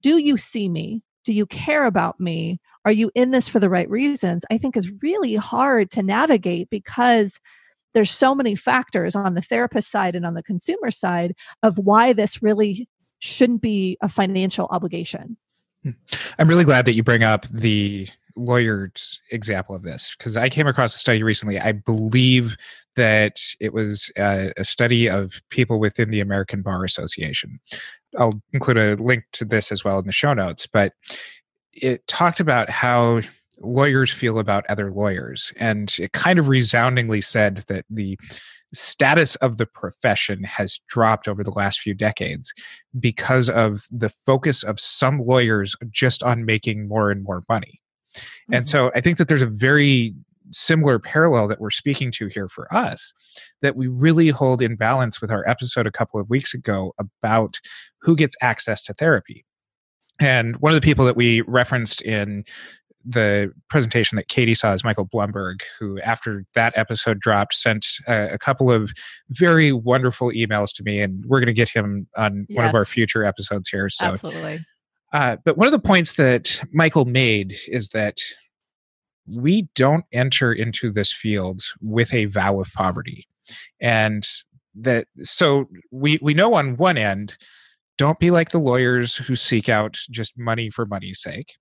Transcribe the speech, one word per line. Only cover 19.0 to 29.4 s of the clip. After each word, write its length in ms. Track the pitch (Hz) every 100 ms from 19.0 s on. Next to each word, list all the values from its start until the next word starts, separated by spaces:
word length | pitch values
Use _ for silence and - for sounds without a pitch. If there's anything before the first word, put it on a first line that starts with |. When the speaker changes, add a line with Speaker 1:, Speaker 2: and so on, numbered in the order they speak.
| - - _
Speaker 2:
example 440 | 117 104 98 95
of 80 | 95
this, 320 | 90 65 -
'cause 220 | - 120 110
I 120 | 131
came 180 | 147 147
across 280 | 127 120
a 40 | -
study 240 | - 110
recently. 360 | 110 107 107 98
I 140 | 110
believe 840 | 104 110 110 110 123 127 127 120 101 - - _ -
that 440 | 113 107 104 - - -
it 120 | 107
was 380 | 113 107 101 - -
a, 360 | 101 98 95 -
a 80 |
study 440 | 95 - 120 120 117
of 320 | 95 95 - _
people 280 | - 123 110
within 300 | 107 - 107
the 100 | 107
American 420 | 101 98 95 104
Bar 220 | 98 92
Association. 720 | 92 - 82 - 82 67 - - _ - - - _ -
I'll 220 | 120 107 _
include 260 | 139 - 113
a 180 | 107 104
link 220 | 117 120 -
to 120 | -